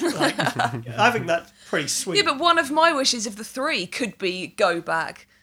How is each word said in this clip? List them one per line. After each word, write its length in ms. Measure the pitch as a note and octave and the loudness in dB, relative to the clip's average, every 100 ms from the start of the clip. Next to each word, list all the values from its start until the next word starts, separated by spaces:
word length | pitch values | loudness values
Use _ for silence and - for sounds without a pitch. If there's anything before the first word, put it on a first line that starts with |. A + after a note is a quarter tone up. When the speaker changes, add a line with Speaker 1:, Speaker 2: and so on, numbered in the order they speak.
Speaker 1:
Like, 340 | E4+ - - - | -4 0 0 0
Speaker 2:
<laughs> 180 | - - - A#2 A#2+ A#2 | -2 0 -2 -2 -6 2
Speaker 1:
I 140 | A3+ | 2
think 160 | A3+ E3+ | 2 0
that's 240 | E3 - - - | -2 -4 -18 -6
pretty 220 | F3+ C#3 | -4 -2
sweet. 260 | - - F#4+ | -4 -2 0
Speaker 2:
Yeah, 60 | |
but 160 | E4 C#4 | 2 2
one 180 | E4+ E4 | 2 2
of 140 | C#4 | 2
my 220 | D4+ E4 | 2 4
wishes 340 | D4+ C4+ B3 G#3+ | 4 2 0 -4
of 80 | G#3 | -8
the 80 | |
three 420 | A3 - C#4 C#4+ F3+ | -10 -6 -2 -2 -4
could 320 | - A#3+ - | -4 -6 -4
be 300 | F#3+ F3+ F3+ | -4 -4 -6
go 320 | - G3 E3+ | 2 2 2
back. 480 | E3 E3 D#3 - - _ | -2 -2 -4 -8 -20 _